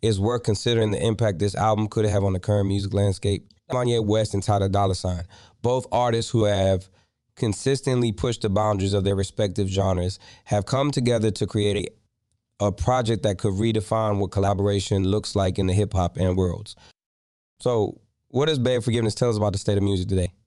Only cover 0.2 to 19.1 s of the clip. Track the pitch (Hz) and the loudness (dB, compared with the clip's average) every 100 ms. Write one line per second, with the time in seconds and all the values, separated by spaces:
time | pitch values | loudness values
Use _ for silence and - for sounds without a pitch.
0.2 | 101 120 - 101 - 117 110 101 107 110 | 0 0 -2 -2 0 0 2 0 -2 0
1.2 | 113 87 101 - 110 107 107 - 107 101 | 0 0 -2 0 0 0 0 0 0 2
2.2 | 98 95 - 104 98 98 98 98 101 92 | 0 -2 0 0 2 0 -2 0 0 0
3.2 | 101 101 - _ _ 123 123 120 107 107 | -2 -4 -6 _ _ -2 0 0 2 2
4.2 | 110 98 95 104 95 98 101 92 92 87 | 2 -2 0 0 2 2 0 0 -4 -6
5.2 | 85 - - _ 117 123 104 113 123 117 | -10 -16 -20 _ -2 -2 -2 0 0 0
6.2 | 110 120 104 101 95 95 92 _ _ _ | 0 0 2 2 2 2 -2 _ _ _
7.2 | _ _ 120 101 - 135 - 127 120 104 | _ _ -2 -2 0 0 0 0 0 0
8.2 | - 117 110 95 107 104 98 101 98 98 | -4 -2 -2 0 0 0 0 0 0 0
9.2 | 98 - 107 90 98 95 98 92 90 92 | -2 -2 -4 -2 -2 0 0 0 -2 -6
10.2 | - - - 107 95 135 139 139 120 120 | -16 -20 -2 -2 0 0 0 0 2 2
11.2 | 110 104 104 107 104 101 90 - _ _ | 2 0 -2 0 0 0 -4 -10 _ _
12.2 | _ _ _ _ 104 95 - 127 113 113 | _ _ _ _ -2 0 0 2 2 0
13.2 | 107 95 110 95 113 110 101 113 110 101 | 0 0 -2 0 0 0 -2 -2 0 0
14.2 | 98 - 98 98 101 101 95 101 92 104 | -2 0 0 2 0 0 0 0 2 0
15.2 | 101 101 95 90 92 92 104 98 87 - | -2 -2 -2 0 0 2 2 0 -2 0
16.2 | 92 92 92 85 107 - - _ _ _ | 0 2 0 -2 -12 -20 -20 _ _ _
17.2 | _ _ _ _ - 120 101 - _ _ | _ _ _ _ -2 0 0 -4 _ _
18.2 | _ 127 151 151 123 123 117 117 113 | _ -2 0 2 2 2 0 0 0